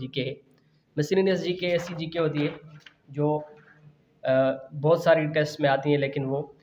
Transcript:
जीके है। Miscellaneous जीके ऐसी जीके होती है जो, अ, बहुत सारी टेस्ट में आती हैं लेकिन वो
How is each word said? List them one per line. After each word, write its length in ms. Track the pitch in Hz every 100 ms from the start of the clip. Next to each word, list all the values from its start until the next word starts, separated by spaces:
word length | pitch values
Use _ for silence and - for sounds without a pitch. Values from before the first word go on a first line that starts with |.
जीके 220 | 131 139
है। 180 | 127 - _ _ _ _ _ -
Miscellaneous 420 | 147 190 190 180
जीके 260 | 170 180 180
ऐसी 280 | 170 -
जीके 240 | 165 160 170
होती 220 | 156 147 147
है 140 | - - - - _ _
जो, 380 | 139 147 151 151 - - _ - _ _ _
अ, 440 | - 131 135 139 -
बहुत 320 | 151 147 170
सारी 220 | 165 160 151
टेस्ट 340 | 156 151 -
में 80 | 143
आती 220 | 135 147
हैं 80 | 143
लेकिन 260 | 135 143
वो 320 | 135 139 147 -